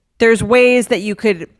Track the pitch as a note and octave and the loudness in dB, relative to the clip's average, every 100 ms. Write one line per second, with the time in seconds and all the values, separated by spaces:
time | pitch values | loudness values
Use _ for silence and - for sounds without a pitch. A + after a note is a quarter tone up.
0 | _ - A3+ A3+ G#3 B3 B3 B3 - G#3+ | _ -2 0 0 0 2 4 2 0 -4
1 | G#3 G3+ A3 F3 E3 _ | -6 -4 -2 -4 -6 _